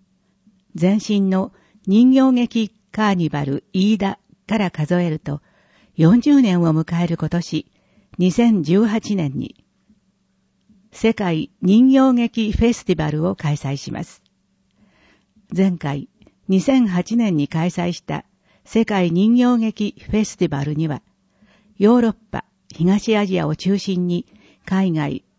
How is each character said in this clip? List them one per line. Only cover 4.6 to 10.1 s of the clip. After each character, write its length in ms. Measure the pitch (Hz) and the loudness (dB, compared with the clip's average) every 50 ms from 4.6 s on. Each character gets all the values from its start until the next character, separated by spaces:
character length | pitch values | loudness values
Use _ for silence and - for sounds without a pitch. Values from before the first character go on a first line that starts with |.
| 202 175 | -2 -2
数 320 | - - 151 - 175 180 175 | -4 -4 -4 -2 0 0 0
え 60 | 165 | -2
る 100 | 156 160 | -4 -6
と、 220 | - - 147 - _ _ _ _ _ _ _ _ _ _ _ | -6 -8 -10 -10 _ _ _ _ _ _ _ _ _ _ _
四 240 | - 156 165 220 240 | 2 4 6 6 4
十 200 | - 294 285 277 | 4 4 4 4
年 200 | 247 202 180 175 | 4 4 2 2
を 60 | 170 | 2
迎 360 | 160 156 160 160 - 170 170 175 | 2 0 0 -2 -2 -2 -2 -2
え 40 | |
る 100 | 170 170 | -2 -2
今 100 | - 160 | -4 -4
年、 420 | 151 170 175 - - 165 156 - _ _ _ _ _ _ _ _ _ - | -4 -4 -4 -4 -4 -6 -8 -8 _ _ _ _ _ _ _ _ _ -4
二 140 | - 180 185 | -2 0 0
千 320 | 156 233 240 233 220 185 143 | 2 2 2 4 2 2 2
十 220 | 151 180 202 233 | 2 2 2 2
八 320 | 208 208 220 - - 208 | 2 0 -4 -4 -4 -4
年 200 | 185 156 135 135 | -4 -4 -4 -6
に、 240 | 139 - - - _ _ _ _ _ _ _ _ _ _ _ | -8 -10 -10 -12 _ _ _ _ _ _ _ _ _ _ _